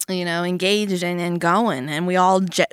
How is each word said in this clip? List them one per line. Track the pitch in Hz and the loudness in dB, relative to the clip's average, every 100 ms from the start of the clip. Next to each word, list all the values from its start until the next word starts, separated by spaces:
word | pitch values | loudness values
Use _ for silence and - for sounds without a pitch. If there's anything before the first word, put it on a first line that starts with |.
| - | -6
you | 185 | -4
know, | 175 170 | -2 -2
engaged | 175 180 185 208 208 180 | -2 -2 0 0 0 -2
and, | 175 175 | -2 -2
and | 175 170 | -2 -2
going. | 170 185 233 139 135 | 2 2 2 -2 -4
And | 151 180 | -4 0
we | 185 | 2
all | 185 190 | 4 4
j-, | 185 - 175 | 2 0 0